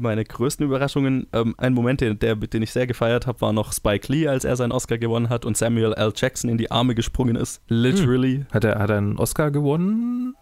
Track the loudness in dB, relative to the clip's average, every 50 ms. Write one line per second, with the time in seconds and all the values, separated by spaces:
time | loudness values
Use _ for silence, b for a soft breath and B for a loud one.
0 | -2 -2 -2 -2 -2 -4 -4 -2 -2 -2 0 -2 -2 -2 0 0 -2 -2 0 0
1 | 0 2 0 0 -2 -2 -2 0 0 0 -2 0 0 2 2 2 2 2 0 0
2 | 0 0 0 0 0 0 0 -2 -4 -4 -2 -2 -2 -2 -2 -2 -2 -2 -2 0
3 | 0 0 2 0 0 -2 -4 -2 -2 0 0 0 -2 -2 -4 -4 0 0 0 0
4 | 0 -2 0 0 2 0 0 0 0 0 0 0 0 0 -2 -2 -2 -2 -2 -2
5 | -2 0 0 0 0 0 -2 -2 -2 -2 -2 0 0 2 2 2 2 2 2 0
6 | 0 -2 0 0 -2 -2 -2 -2 -2 -2 0 0 0 0 0 2 2 2 2 0
7 | -2 -2 0 0 0 0 0 0 -2 -4 -6 -8 _ 0 2 2 4 4 4 4
8 | 4 4 4 2 2 2 0 -2 -2 -2 0 0 2 2 2 2 2 2 2 2
9 | 0 0 0 0 -2 -2 0 0 0 0 0 0 0 0 2 2 0 0 0 0
10 | -2 -2 -2 -4 -4 -6 -8 -10